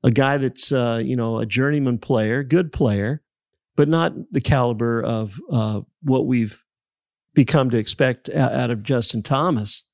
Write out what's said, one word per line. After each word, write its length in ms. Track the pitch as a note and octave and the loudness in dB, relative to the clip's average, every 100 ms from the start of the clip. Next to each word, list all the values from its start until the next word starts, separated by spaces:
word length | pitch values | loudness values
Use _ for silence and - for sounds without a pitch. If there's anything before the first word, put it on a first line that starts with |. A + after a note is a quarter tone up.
a 80 | - | 2
guy 240 | A#2+ C3+ C#3+ | 4 2 2
that's, 340 | C3 - - | -2 0 0
uh, 320 | C3+ A#2+ A#2 | 2 0 -2
you 120 | C3 B2+ | -2 -2
know, 220 | A2+ A2+ | -2 -4
a 60 | A2+ | -4
journeyman 520 | B2 C3+ D3 C3+ A#2+ | 0 0 0 0 -2
player, 460 | - B2+ A2 B2 | -2 0 0 -2
good 280 | C3+ D#3+ E3+ | 0 0 0
player, 480 | - B2+ G2+ G#2 D3+ _ _ _ _ _ | -2 0 0 -2 -6 _ _ _ _ _
but 140 | - D3 | 0 2
not 240 | E3 E3 - - | 4 0 -4 -6
the 100 | D#3 | -4
caliber 640 | - C#3+ B2 A2 A#2 A#2 | 0 2 2 0 -2 -2
of, 380 | A#2+ A2+ A2 G2 D#4+ | -2 -4 -6 -10 -4
uh, 300 | C#3 G#2+ G#2+ - _ | -2 -2 -4 -8 _
what 240 | D3 C3 A#2+ | 0 0 2
we've 340 | B2 A2 - _ _ _ _ _ _ _ | 0 -2 -6 _ _ _ _ _ _ _
become 360 | - B2+ D#3 C3 | 2 4 4 2
to 60 | A#2 | 0
expect 520 | G#2 - C3 A#2+ - | -2 0 0 0 -4
o-, 60 | D3 | 0
out 320 | B2 C3 B2 | 0 0 -2
of 140 | A#2 | -4
Justin 360 | G#2+ B2+ A#2 A2+ | -2 -2 0 -6
Thomas. 600 | G2+ C3+ E3+ C3 G2+ - _ | -2 0 0 -2 -2 -6 _